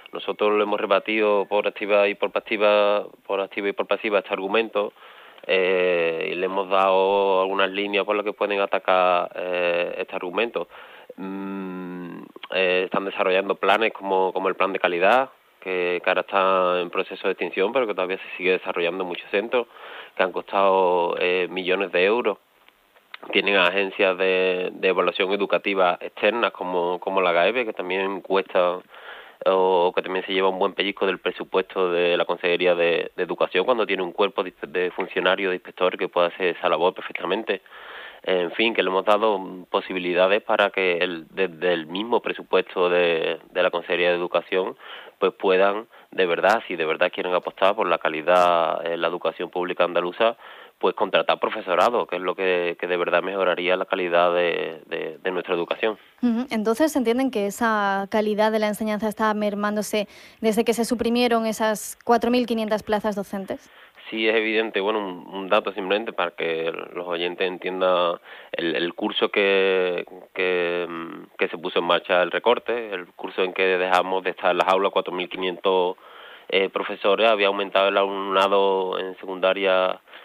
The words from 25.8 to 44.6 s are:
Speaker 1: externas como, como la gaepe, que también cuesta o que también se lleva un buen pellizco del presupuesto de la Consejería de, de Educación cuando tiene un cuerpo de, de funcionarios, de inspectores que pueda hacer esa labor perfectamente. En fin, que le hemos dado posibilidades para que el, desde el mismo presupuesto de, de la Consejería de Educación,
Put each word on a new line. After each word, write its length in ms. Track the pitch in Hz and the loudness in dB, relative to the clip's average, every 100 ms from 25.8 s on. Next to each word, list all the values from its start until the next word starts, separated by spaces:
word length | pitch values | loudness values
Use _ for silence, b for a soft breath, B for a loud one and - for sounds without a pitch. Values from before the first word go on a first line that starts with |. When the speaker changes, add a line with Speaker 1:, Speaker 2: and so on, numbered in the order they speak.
| 90 85 | 2 2
Speaker 1:
externas 520 | - - 107 117 98 | -6 -2 0 2 0
como, 480 | - 90 90 87 90 | -2 -4 0 0 -2
como 220 | 98 95 | -2 0
la 120 | 90 | 2
gaepe, 320 | 85 92 123 110 | 4 2 2 -4
que 80 | |
también 480 | 104 90 95 95 95 | -6 -4 -2 -2 -4
cuesta 580 | - 95 92 95 90 90 - B B B B B - | -2 -2 0 0 0 -2 -8 B B B B B 2
o 460 | 95 92 92 90 | 4 4 4 2
que 80 | - | 0
también 220 | 87 92 92 | -4 -4 -2
se 80 | |
lleva 160 | 95 95 | 0 0
un 100 | 92 | 2
buen 140 | 98 | 0
pellizco 320 | 90 95 - 98 | 0 -4 -2 -2
del 140 | 90 | -2
presupuesto 720 | 92 - 87 95 - 95 90 | -4 -6 -2 -2 -2 0 0
de 240 | 87 87 87 | 2 2 2
la 100 | 85 | 0
Consejería 480 | 87 90 87 90 | -2 -2 2 2
de, 380 | 85 85 82 - - | 2 2 0 -2 -6
de 80 | |
Educación 420 | 87 87 80 92 95 | -4 -2 0 0 0
cuando 200 | 117 98 | 0 0
tiene 180 | 95 | -2
un 100 | 87 | -2
cuerpo 300 | - 98 - | 0 0 0
de, 100 | 92 - | -6 -8
de 300 | 80 90 90 | -8 -4 -2
funcionarios, 580 | - 90 90 90 95 95 | -4 -6 -2 0 2 0
de 60 | 90 | -4
inspectores 440 | - - 92 98 | -6 -2 -2 0
que 80 | 92 | -2
pueda 200 | 87 87 | 0 0
hacer 280 | - 92 80 | 0 -2 0
esa 140 | 87 | 0
labor 240 | 80 90 | 2 0
perfectamente. 680 | - - - 90 101 113 98 - B B B B B | -2 -8 -8 -4 -2 -2 -6 -8 B B B B B
En 280 | - 92 85 | -2 0 0
fin, 220 | - 113 | 0 0
que 100 | 104 | 0
le 60 | 92 | 0
hemos 160 | 95 92 | 0 2
dado 340 | 104 110 98 92 92 90 | 2 2 0 -4 -12 -4
posibilidades 720 | 98 - 92 90 87 95 104 | -4 -2 -4 0 2 4 2
para 280 | - 104 101 | 0 2 2
que 280 | - 92 85 | 2 0 0
el, 300 | 90 82 71 | -2 -4 -8
desde 440 | 92 95 80 90 | -4 -4 -2 -2
el 140 | 85 78 | 0 -2
mismo 340 | 92 113 113 | -6 -2 -2
presupuesto 680 | - 90 87 - - 95 90 | -2 -8 -2 -2 0 0 2
de, 500 | 87 85 82 82 82 - | 4 2 2 -2 -6 -6
de 120 | 90 | -2
la 60 | 90 | 0
Consejería 400 | 87 85 87 87 | 0 -2 0 2
de 60 | 87 | 0
Educación, 600 | 87 85 - 95 | 0 -4 -2 -2